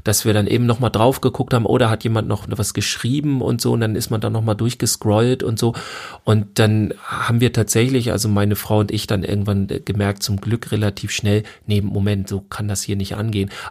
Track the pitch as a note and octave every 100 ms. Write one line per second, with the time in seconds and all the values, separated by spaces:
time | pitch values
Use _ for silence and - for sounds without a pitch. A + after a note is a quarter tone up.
0 | - G2+ A#2 G#2+ G2+ A2+ A#2+ A#2 A#2+ G#2+
1 | A#2+ C3 B2+ - - B2 G#2 B2 A#2 A2
2 | A#2 A2+ G#2+ G#2 - G#2 G#2 - G2+ -
3 | A#2 C#3+ D3 C3+ - A#2+ A#2+ A#2+ A2 G#2+
4 | - A2 A2+ A2 A2+ G#2+ A#2 - A#2 -
5 | G#2+ G#2 A#2+ B2+ - A2+ A#2 - - -
6 | - - - G#2+ G2+ - A2 G#2+ G#2+ -
7 | - - - A#2 A#2+ - G#2+ A2+ B2 C3+
8 | A#2 G#2 A2 G2+ G2+ G#2 - G#2+ G#2 G#2+
9 | - G#2 E2 G#2 G2+ G2 G2 - - G2+
10 | G2+ G2+ - G2 A2 A2+ - - G#2 -
11 | G2+ - G#2 G#2 - - - G#2 G2+ G2+
12 | G2+ G2+ F#2+ G2 - - G#2 G2 - G2
13 | G2 - A2+ G#2 G2 - -